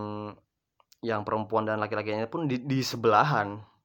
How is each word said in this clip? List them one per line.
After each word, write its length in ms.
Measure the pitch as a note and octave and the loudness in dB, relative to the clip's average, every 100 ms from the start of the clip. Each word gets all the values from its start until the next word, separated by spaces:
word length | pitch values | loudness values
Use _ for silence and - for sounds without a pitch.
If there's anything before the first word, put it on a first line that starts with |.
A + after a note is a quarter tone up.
| G#2 G#2 G#2 - _ _ _ _ _ _ A#2 | -6 -8 -10 -14 _ _ _ _ _ _ -4
yang 160 | A2 | -4
perempuan 480 | G#2 A2 G#2+ A2 G#2+ | -2 -2 0 0 0
dan 80 | G#2+ | 0
laki-lakinya 480 | G#2+ G#2+ G#2+ G#2+ A2+ | -2 -2 -2 -2 -2
pun 240 | E3 D3+ | -2 -2
di, 160 | B2 C#3 | -2 0
di 160 | C3 | -2
sebelahan. 800 | B2 A#2+ A2+ G#2+ D3 B2 G2+ G#2 - _ | -2 2 6 6 6 2 0 -6 -12 _